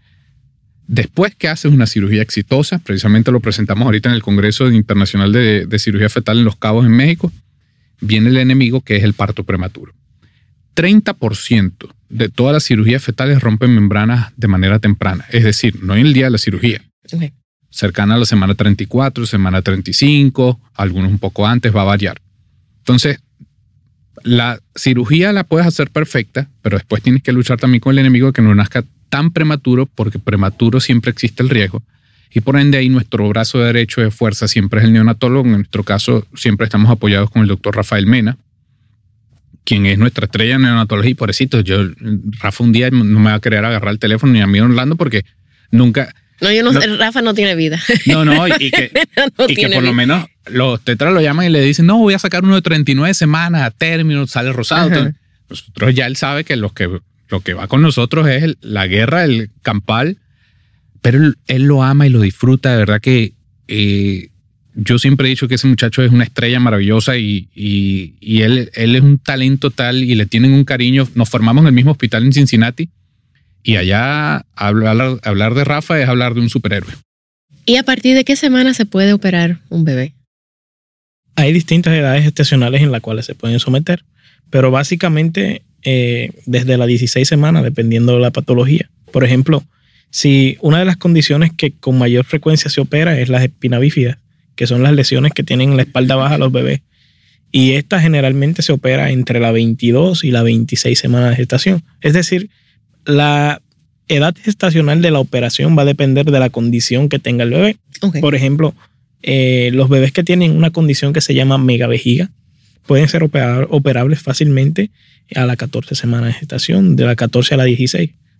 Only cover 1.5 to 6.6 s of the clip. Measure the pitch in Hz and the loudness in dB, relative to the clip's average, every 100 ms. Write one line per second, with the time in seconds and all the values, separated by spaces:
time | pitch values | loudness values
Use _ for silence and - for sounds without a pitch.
1.5 | 156 147 139 113 107 98 107 110 107 - | -2 2 2 2 0 0 0 -2 -6 -2
2.5 | 135 151 175 - 98 101 110 113 123 107 | -2 0 -4 -4 -2 2 2 4 0 0
3.5 | 104 101 104 123 107 123 117 101 101 104 | -4 -2 0 0 0 0 -2 0 0 0
4.5 | - 127 113 104 101 95 98 101 120 113 | 2 2 2 2 0 0 0 2 2 2
5.5 | 104 85 107 113 101 104 120 107 117 113 | 0 -2 -4 -2 0 0 -2 0 2 2
6.5 | - | 0